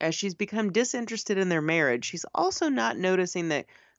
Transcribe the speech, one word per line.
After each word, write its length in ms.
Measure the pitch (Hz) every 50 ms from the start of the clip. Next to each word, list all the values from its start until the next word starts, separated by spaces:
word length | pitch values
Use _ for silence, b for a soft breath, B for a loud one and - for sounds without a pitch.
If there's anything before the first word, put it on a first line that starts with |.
As 120 | 156 160 160
she's 220 | - 202 196 175
become 380 | - 208 202 208 226 214 196 170
disinterested 640 | 226 247 - - 247 233 - 226 214 - - 202
in 100 | 190 190
their 140 | 180 170 160
marriage, 420 | 151 156 165 165 151 131 120 123 -
she's 220 | - - 165 - - -
also 320 | - 349 381 381 - 339
not 300 | 302 269 240 226 226 -
noticing 500 | - 180 185 185 185 180 180 - 180 170
that 200 | 165 151 135 - b b b b b b